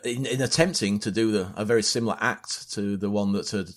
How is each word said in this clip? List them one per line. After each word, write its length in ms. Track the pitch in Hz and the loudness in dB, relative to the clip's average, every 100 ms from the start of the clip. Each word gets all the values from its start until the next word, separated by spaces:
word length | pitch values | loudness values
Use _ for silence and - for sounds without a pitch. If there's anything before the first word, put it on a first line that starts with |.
in, 220 | 123 123 131 | -4 -4 -2
in 160 | 127 | 0
attempting 580 | 127 - 175 - 101 101 | 2 4 4 2 0 0
to 100 | 107 | 0
do 220 | 95 113 | 2 2
the, 200 | 107 92 | 2 0
a 100 | 101 | -4
very 180 | 107 117 | 2 2
similar 340 | 107 127 113 - | 2 0 0 0
act 520 | 113 - - - - | -2 -2 -6 -10 -8
to 240 | - 101 101 | -6 -4 -2
the 140 | 101 | 0
one 220 | 104 101 | 0 2
that 180 | 101 - | 0 -2
had, 200 | 104 90 | -4 -6